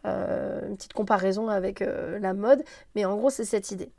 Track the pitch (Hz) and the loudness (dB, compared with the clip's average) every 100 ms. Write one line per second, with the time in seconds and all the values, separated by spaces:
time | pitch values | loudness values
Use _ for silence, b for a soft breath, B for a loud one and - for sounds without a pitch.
0 | 208 - - - 202 208 - 202 - - | -2 -2 -2 -2 -2 -4 -6 -8 -8 -6
1 | 208 208 190 190 226 202 185 196 190 - | 2 2 2 0 0 0 -2 -2 -4 -2
2 | - 196 190 190 214 277 302 B B 208 | -6 -4 -2 0 6 6 4 B B -2
3 | 190 208 254 269 202 214 196 190 247 | 0 4 2 2 -2 -2 -2 -8 -10